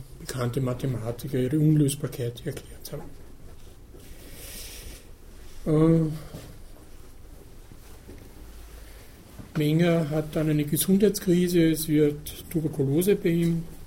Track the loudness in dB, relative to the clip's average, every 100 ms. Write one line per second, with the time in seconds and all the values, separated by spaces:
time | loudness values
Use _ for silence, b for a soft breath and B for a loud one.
0 | -8 -12 -8 -2 -2 0 -2 0 -2 -2
1 | -4 -6 -4 0 2 4 6 6 4 2
2 | -4 -4 -6 -6 -8 -8 -12 -16 -12 -10
3 | -12 -14 -16 -16 -18 -18 -18 -20 -20 -18
4 | B B B B B B B B B B
5 | B -20 -18 -18 -14 -8 0 6 6 6
6 | 4 -2 -10 B B B -18 -18 -18 -18
7 | -18 -18 -18 -18 -18 -20 -18 -18 -18 -18
8 | -16 -18 -18 -18 -16 -16 B B B B
9 | B B -20 -18 -6 0 2 4 6 4
10 | 2 0 -2 0 2 2 2 0 4 6
11 | 6 4 2 4 4 6 6 4 2 4
12 | 4 2 -6 -12 -6 -2 -2 0 2 4
13 | 4 4 4 2 4 2 -2 -10